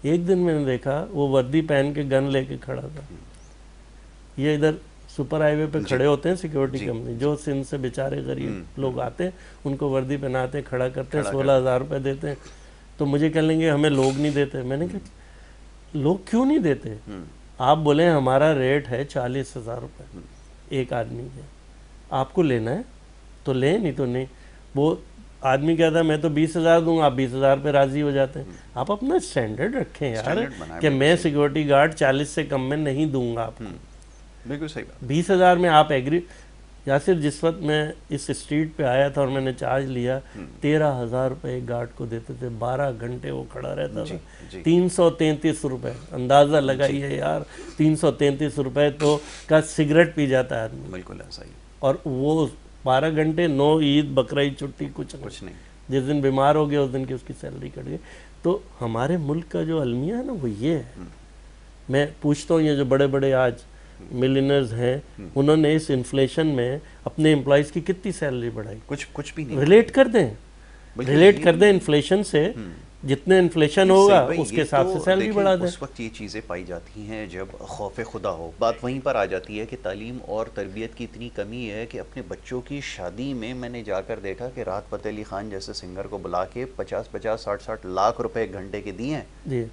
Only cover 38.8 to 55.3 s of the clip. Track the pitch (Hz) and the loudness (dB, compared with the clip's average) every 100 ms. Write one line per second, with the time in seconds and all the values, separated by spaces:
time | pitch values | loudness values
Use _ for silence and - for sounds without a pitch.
38.8 | 139 127 143 139 135 135 131 123 120 131 | 0 2 2 0 0 0 -2 -4 -2 -2
39.8 | 135 123 120 131 - 107 76 60 147 156 | -2 -4 -2 -4 -6 -16 -16 -6 0 2
40.8 | 151 131 120 123 131 131 135 127 120 120 | 2 0 -2 -2 -2 -4 -8 -8 -6 -6
41.8 | 120 - 127 113 117 127 127 113 117 131 | -8 -10 -8 -8 -10 -10 -10 -6 -4 -2
42.8 | 143 117 120 123 139 135 127 127 - - | -2 -4 -8 -8 -8 -10 -10 -10 -10 -6
43.8 | - - - 165 - - - 95 156 175 | -6 -6 -8 -10 -14 -20 -18 -6 2 4
44.8 | 180 180 170 165 156 151 156 - 147 127 | 4 4 2 4 0 2 0 -2 -4 -4
45.8 | 120 120 - - 123 139 147 156 135 131 | -8 -10 -10 -6 4 6 8 4 2 0
46.8 | 139 139 139 139 143 156 147 - - - | 0 0 -4 -4 -2 -4 -6 -16 -18 2
47.8 | 156 156 160 127 143 135 151 143 131 127 | 2 4 2 2 0 2 -2 -2 -2 2
48.8 | 147 147 151 147 - - - 156 156 - | 2 4 2 2 -2 -18 2 4 4 0
49.8 | 151 151 170 156 143 131 127 120 113 131 | 4 6 4 2 2 2 0 -4 -6 -10
50.8 | 135 92 92 95 98 - - - - - | -12 -12 -12 -16 -16 -18 -18 -20 -20 -4
51.8 | 139 131 160 127 143 156 143 - - - | -2 0 -4 -2 0 2 0 -4 -20 -8
52.8 | 131 131 156 156 156 160 170 135 143 160 | 0 2 2 2 0 2 0 4 4 4
53.8 | 147 143 147 135 131 143 143 135 139 - | 4 2 2 0 0 0 0 -2 -12 -10
54.8 | 143 139 135 139 110 | -10 -10 -12 -12 -14